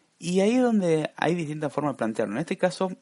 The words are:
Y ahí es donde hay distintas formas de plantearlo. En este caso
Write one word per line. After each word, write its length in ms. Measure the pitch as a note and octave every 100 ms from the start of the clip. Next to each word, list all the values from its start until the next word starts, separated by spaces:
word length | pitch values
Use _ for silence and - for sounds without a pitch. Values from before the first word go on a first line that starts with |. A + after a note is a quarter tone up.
| _ _
Y 220 | E3 F#3
ahí 140 | G3+ B3+
es 60 |
donde 500 | B3 A3 F3 D#3 D3+ -
hay 200 | D#3 F3
distintas 360 | D3+ D3+ D3
formas 220 | - D3
de 40 | B2
plantearlo. 340 | A2 A2 G#2 A2+
En 40 |
este 180 | E3 F#3
caso 340 | F#3 - F#3+ F#3